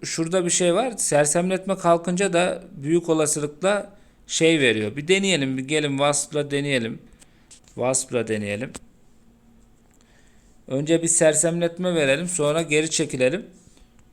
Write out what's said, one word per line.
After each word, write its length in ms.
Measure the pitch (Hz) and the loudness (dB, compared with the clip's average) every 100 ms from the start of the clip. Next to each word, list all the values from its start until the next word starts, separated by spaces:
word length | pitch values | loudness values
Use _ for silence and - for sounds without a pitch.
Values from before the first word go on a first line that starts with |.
şurada 400 | 147 - 165 185 | -10 -6 -2 0
bir 60 | 175 | 0
şey 240 | 165 180 | 0 2
var. 160 | 180 254 208 | 2 -2 -4
Sersemletme 800 | - 147 147 175 180 185 190 185 | 0 2 2 0 0 -2 -4 -2
kalkınca 560 | 175 165 170 180 196 | 2 2 0 -2 0
da 300 | 170 180 - - | 2 0 -2 -10
büyük 360 | - 139 170 165 | -10 0 0 2
olasılıkla 840 | 156 147 156 147 - 185 202 - - - _ - | 2 2 0 -4 -2 -2 -2 -4 -16 -20 _ -8
şey 340 | - 165 160 | 2 4 6
veriyor. 360 | 127 110 107 131 | 4 2 -2 -6
Bir 120 | 147 | 0
deneyelim. 500 | 190 196 165 135 131 | 2 2 0 0 -2
Bir 100 | 135 | -2
gelin 220 | 151 147 | -2 0
Wasp'la 600 | 135 143 143 - 147 143 | 0 0 0 -2 -4 -2
deneyelim. 520 | 143 143 131 113 147 - - - _ _ - - | -2 0 -2 -2 -8 -16 -20 -20 _ _ -20 -18
Wasp'la 640 | - 123 131 - 123 107 | -4 -2 -2 -2 -4 -2
deneyelim. 440 | 107 101 104 131 - - _ _ _ _ _ _ _ _ _ _ _ _ _ _ _ _ _ - | -4 -4 -6 -8 -12 -18 _ _ _ _ _ _ _ _ _ _ _ _ _ _ _ _ _ -6
Önce 340 | 131 147 165 | -4 0 0
bir 60 | 165 | 2
sersemletme 840 | - 160 151 170 170 170 170 180 | 4 4 4 0 0 -2 -2 -2
verelim. 340 | 170 139 143 175 | 2 2 2 -2
Sonra 340 | 165 147 156 | -2 0 0
geri 280 | 156 151 156 | 0 0 0
çekilelim. 560 | - 147 131 127 180 - - _ - - _ _ | -2 -2 0 0 0 -8 -20 _ -20 -20 _ _